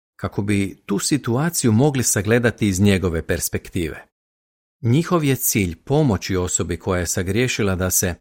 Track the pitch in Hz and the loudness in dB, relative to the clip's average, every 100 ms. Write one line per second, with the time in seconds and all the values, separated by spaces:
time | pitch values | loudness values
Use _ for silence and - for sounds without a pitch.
0 | _ - - - 101 101 98 - - 196 | _ -10 -8 -4 -2 -2 -2 -6 -6 -4
1 | - 143 120 120 165 - 123 107 147 131 | -2 -2 0 -2 -2 0 2 4 4 2
2 | 104 107 98 117 117 - 104 92 101 92 | 0 0 2 2 2 0 0 4 4 4
3 | 90 82 - 85 - 98 - 92 76 - | 2 -2 -2 -4 -4 -6 -6 -6 -4 -8
4 | - _ _ _ _ _ _ _ 113 143 | -18 _ _ _ _ _ _ _ 0 2
5 | 170 175 143 127 - 110 90 82 - 147 | 2 0 2 0 0 0 0 -4 -2 2
6 | 143 95 - 92 90 - 85 85 101 90 | 2 0 -2 -2 -2 -4 -4 -6 -2 -2
7 | 85 107 90 104 127 - 101 90 92 - | -2 -4 -2 0 0 0 0 0 0 0
8 | 92 85 | -2 -4